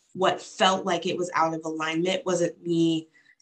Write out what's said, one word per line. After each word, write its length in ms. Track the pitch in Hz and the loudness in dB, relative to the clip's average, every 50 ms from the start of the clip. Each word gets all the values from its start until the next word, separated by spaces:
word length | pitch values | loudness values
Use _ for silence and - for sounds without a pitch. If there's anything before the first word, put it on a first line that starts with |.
| _ _ - | _ _ -4
what 280 | 180 185 180 - - | 0 0 0 0 0
felt 440 | - - - - 208 185 190 190 - | -6 -12 -2 2 2 4 4 2 0
like 200 | 185 175 170 - | -2 -2 -2 -2
it 120 | 185 151 165 | -2 -2 -2
was 140 | 180 - - | -4 -2 0
out 180 | 151 160 165 160 | 0 0 0 0
of 80 | 160 156 | -4 -6
alignment 640 | 156 160 156 156 160 160 160 175 180 185 185 - | -8 -6 -4 -4 -2 -2 0 0 0 0 -2 -2
wasn't 360 | 185 180 170 170 165 - - - | -2 0 0 0 -2 -4 -6 -4
me, 420 | 170 170 165 165 165 165 160 160 - _ _ _ _ _ _ | -2 2 2 4 4 2 0 -2 -8 _ _ _ _ _ _